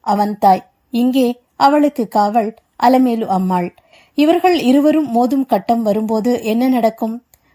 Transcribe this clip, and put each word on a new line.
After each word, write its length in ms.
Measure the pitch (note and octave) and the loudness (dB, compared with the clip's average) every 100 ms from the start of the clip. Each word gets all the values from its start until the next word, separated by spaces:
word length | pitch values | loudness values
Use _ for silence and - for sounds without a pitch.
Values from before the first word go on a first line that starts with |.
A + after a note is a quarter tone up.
அவன் 360 | - G#3 G#3 G#3 | -4 -2 -2 0
தாய், 300 | G3+ F#3+ - _ _ | 2 2 -2 _ _
இங்கே 520 | A#3 B3 C4 A#3+ B3 _ - | -2 0 0 -2 -4 _ -2
அவளுக்கு 520 | C#4 D4 D4 C#4+ G#3+ | 2 2 0 -2 -4
காவல் 480 | A#3 G#3 A#3 G#3+ - _ - | 0 0 0 -4 -6 _ -4
அலமேலு 420 | B3 C4 B3+ A3+ A3 | 0 2 2 -2 -2
அம்மாள். 500 | F#3 F#3 F#3 F3 - _ _ _ | -2 -2 -2 -4 -10 _ _ _
இவர்கள் 460 | - D4+ F4 F#4 E4+ | 0 2 2 2 0
இருவரும் 520 | A#3+ C#4 D4 D4+ C#4 | 2 2 2 0 0
மோதும் 340 | A#3 A#3+ C4+ C4 | 0 0 -2 -2
கட்டம் 360 | G#3 G3 A#3 | -2 -2 -2
வரும்போது 640 | A3 G3+ A3 A3 A3 A#3+ | -2 -2 -2 -2 -2 -2
என்ன 240 | A3 A3+ C4 | -2 -2 0
நடக்கும்? 560 | B3+ A3+ A3+ A3+ A#3 - _ _ | 0 0 -2 -6 -8 -14 _ _